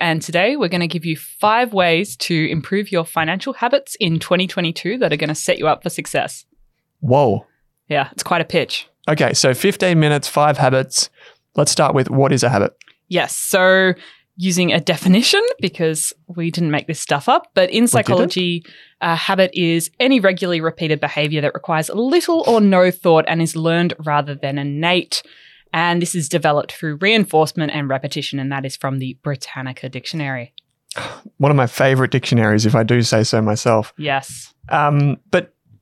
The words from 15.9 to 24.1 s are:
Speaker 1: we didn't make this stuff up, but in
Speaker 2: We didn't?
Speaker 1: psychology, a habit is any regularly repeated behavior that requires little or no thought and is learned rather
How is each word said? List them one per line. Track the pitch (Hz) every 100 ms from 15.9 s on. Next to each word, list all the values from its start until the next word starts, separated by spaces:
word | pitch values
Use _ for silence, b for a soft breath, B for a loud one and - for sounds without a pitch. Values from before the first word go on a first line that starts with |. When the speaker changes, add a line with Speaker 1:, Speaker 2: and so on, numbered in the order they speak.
| 160 - - -
Speaker 1:
we | 175 165
didn't | 165 165
make | 147 -
this | 160
stuff | - 143 -
up, | 320 -
but | - 185
in |
Speaker 2:
We | 220
didn't? | 240
Speaker 1:
psychology, | 233 208 185 180 185 175 170 B B B B
a | 170
habit | 165 - 190 185
is | - 170 165 - -
any | 254 269
regularly | 190 180 180 170
repeated | 160 165 160 147
behavior | 147 - 151 156
that | 143
requires | - - 160 156
little | 202 254 339 349 330 -
or | 233
no | 202 190 180
thought | 180 180 160 -
and | 165
is | 165 165
learned | 160 170 175 -
rather | 156